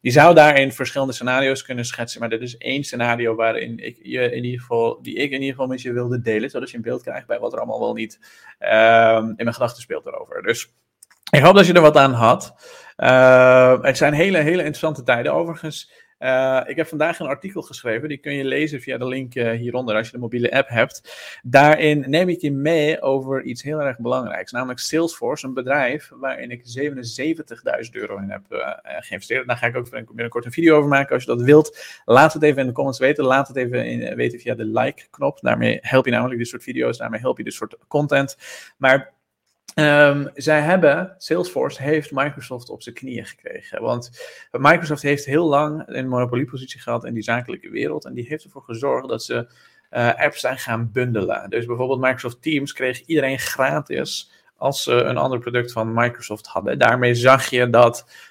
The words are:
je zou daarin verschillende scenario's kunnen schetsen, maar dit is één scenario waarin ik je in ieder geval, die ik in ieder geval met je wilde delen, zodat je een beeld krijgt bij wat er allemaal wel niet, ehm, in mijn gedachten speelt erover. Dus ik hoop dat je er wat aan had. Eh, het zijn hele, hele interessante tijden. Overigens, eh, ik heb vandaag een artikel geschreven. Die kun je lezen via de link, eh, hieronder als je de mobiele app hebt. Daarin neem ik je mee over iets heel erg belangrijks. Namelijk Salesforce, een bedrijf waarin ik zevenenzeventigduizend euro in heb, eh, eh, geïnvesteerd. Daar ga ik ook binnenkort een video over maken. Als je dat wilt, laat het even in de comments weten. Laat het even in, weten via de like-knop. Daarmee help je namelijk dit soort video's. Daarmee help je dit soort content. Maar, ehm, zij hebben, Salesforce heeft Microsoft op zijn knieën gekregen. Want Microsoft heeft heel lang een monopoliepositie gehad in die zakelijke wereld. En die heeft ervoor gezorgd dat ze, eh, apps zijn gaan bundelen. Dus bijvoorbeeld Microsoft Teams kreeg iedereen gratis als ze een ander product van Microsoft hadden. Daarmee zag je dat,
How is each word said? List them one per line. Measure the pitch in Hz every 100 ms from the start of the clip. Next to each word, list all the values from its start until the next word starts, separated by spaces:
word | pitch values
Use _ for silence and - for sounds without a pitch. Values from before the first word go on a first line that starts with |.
je | 123
zou | 127 160 165
daarin | 151 143 135
verschillende | - 127 143 135
scenario's | 117 123 127 135 135
kunnen | - 123 120
schetsen, | - 117 117
maar | 117
dit | 113
is | 120 120
één | - 139
scenario | 139 120 120 117 117 113
waarin | 113 117 123 113
ik | 113 120
je | 123 127 123
in | 123
ieder | 123 123
geval, | - 117 117 -
die | 120 -
ik | 143
in | 135
ieder | 135
geval | 131 131
met | 127
je | 127
wilde | 120 120 123
delen, | 120 110 123
zodat | 131 127
je | 120
een |
beeld | 110 123
krijgt | - 123 -
bij | 113
wat | 113
er | 117
allemaal | 117 113
wel | 113
niet, | 113 110 - _ _ - _
ehm, | - 110 113 113 113 113 113
in | 110
mijn | 117
gedachten | 117 120 -
speelt | - 73 -
erover. | - - -
Dus | 92 - - _ _ _ _ _ -
ik | -
hoop | 151 202
dat | 180
je |
er | 175
wat | 151 147
aan | 135
had. | 123 113 - - - - - - -
Eh, | 123 131 131 127 127 127 127 127
het | 135 127
zijn | 147
hele, | 147 196 180
hele | 151 180
interessante | 151 147 160 147
tijden. | 123 117 131
Overigens, | 151 170 156 156 - - _ _ _
eh, | 131 131 131 131 -
ik | 139
heb | 156
vandaag | 151 160 165
een | 151
artikel | 139 190 185
geschreven. | - - 123 110 151
Die | 143
kun | 147
je | 143
lezen | 135 135 151 143
via | 131 123
de | 127
link, | 131 127 123
eh, | 117
hieronder | 117 120 120 123 107
als | 117
je |
de | 123
mobiele | 117 120 120
app | 135 -
hebt. | 117 123 - - - - -
Daarin | 123 135 147 156 151 147 131
neem | 156 185
ik | 175
je | 147
mee | 139 147 165 147 156
over | 135 135 131 135
iets | 131 123
heel | 139 156
erg | 143 120
belangrijks. | 117 127 120 85 92
Namelijk | 123 127 123
Salesforce, | - 156 165 - 117 147 135
een |
bedrijf | 131 127 147 127 147 - 127
waarin | 135 131 123
ik | 120
zevenenzeventigduizend | 120 123 143 135 117 113 151 165 - 113 120 117 117 110
euro | 104 101
in | 98
heb, | 98 -
eh, | -
eh, | 64 -
geïnvesteerd. | - 73 - 95 - 131 123
Daar | 123
ga | 120
ik | 123
ook | 120
binnenkort | 120 117 117 117 120 120
een |
video | 160 165 151
over | 147
maken. | 139 135
Als | 127
je | 123 120
dat |
wilt, | 123 147 151 - - - -
laat | 123 151
het | 156
even | 151 139
in | 131
de |
comments | 123 139 127
weten. | 131 151
Laat | 131 135 139
het | 131
even | 120 120 117
in, | 120 117 117
weten | 120 120
via | 123 113
de | 110
like-knop. | 113 127 - _ - 139 -
Daarmee | 123 117 117 113
help | - 131 127
je |
namelijk | 117 123 120
dit | 120
soort | 123
video's. | - 127 123 117
Daarmee | 117 110
help | 127 127
je |
dit | -
soort | - 107 - _
content. | 147 147 139 139 - - - - _
Maar, | 135 135 - _ _ _ _ _ -
ehm, | - 151 147 147 143 139
zij | - 143 151
hebben, | 151 185 151 156 185 -
Salesforce | - 165 180 135 135 139
heeft | 135 156 151
Microsoft | 135 143 143 120 127 -
op | -
zijn | - 117
knieën | 131 120 -
gekregen. | - - - - -
Want | 117 120 123 - - - -
Microsoft | 123 143 170 160 143
heeft | 143 143 131
heel | 147 170
lang | 143 151 151 -
een | - 131
monopoliepositie | 123 123 123 135 131 131 -
gehad | - 117 123
in |
die | 117
zakelijke | 107 120 123 123 -
wereld. | 113 139 151 135
En |
die | 123 120
heeft | 156
ervoor | - 139
gezorgd | - 113 135 127 131
dat | 113
ze, | - 120 117 _ _ _ _
eh, | 120 120
apps | - 147 -
zijn | 127 131
gaan | - 113 117
bundelen. | 120 123 110 90 - 101
Dus | 117 117
bijvoorbeeld | 120 131 131
Microsoft | 131 123 123 120
Teams | 160 147 139
kreeg | - 127 123 -
iedereen | 156 131 131
gratis | - - 135 151 - 139 - - - _ _ _
als | 135 143
ze | -
een | 123 123 127
ander | 135 123
product | 120 123 120
van | 113 110
Microsoft | 113 120 117 - 107 -
hadden. | - 98 143
Daarmee | 120 127 123 120
zag | 127 131 -
je | 123 123
dat, | 117 120 117 - - -